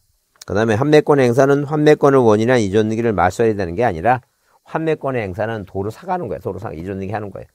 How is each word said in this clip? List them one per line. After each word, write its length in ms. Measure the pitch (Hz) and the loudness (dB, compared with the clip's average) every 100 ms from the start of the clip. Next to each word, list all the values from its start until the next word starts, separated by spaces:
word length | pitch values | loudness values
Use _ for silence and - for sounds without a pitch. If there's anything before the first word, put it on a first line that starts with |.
| _ _ _ _ - | _ _ _ _ -6
그다음에 280 | 95 113 | -2 0
환매권 460 | 104 147 190 - 143 | 0 4 4 4 2
행사는 440 | 123 120 135 143 | 4 4 2 2
환매권을 540 | 143 156 151 151 143 135 | 0 2 4 4 4 4
원인한 420 | 113 107 113 127 | 4 4 2 2
이전 280 | 98 104 110 | 2 0 0
등기를 240 | 110 117 | -2 -2
말소해야 420 | 92 90 - 113 | 2 0 2 -2
되는 200 | 101 87 | 0 -4
게 100 | 87 | -2
아니라 360 | 120 80 101 127 _ _ _ _ _ | -2 -2 -2 -2 _ _ _ _ _
판매권의 560 | 160 160 151 139 127 | -6 -4 -4 -4 -6
행사는 420 | 101 90 110 113 | -6 -6 -6 -6
도로 260 | 95 95 101 | -10 -8 -8
사가는 360 | - 190 180 123 | -10 -8 -8 -6
거야. 100 | 78 | -8
도로 200 | 110 92 | -8 -10
사, 140 | 104 | -12
이전 260 | 78 90 95 | -12 -10 -10
등기 140 | 95 | -8
하는 180 | 107 104 | -8 -10
거야. 140 | - 58 | -16 -20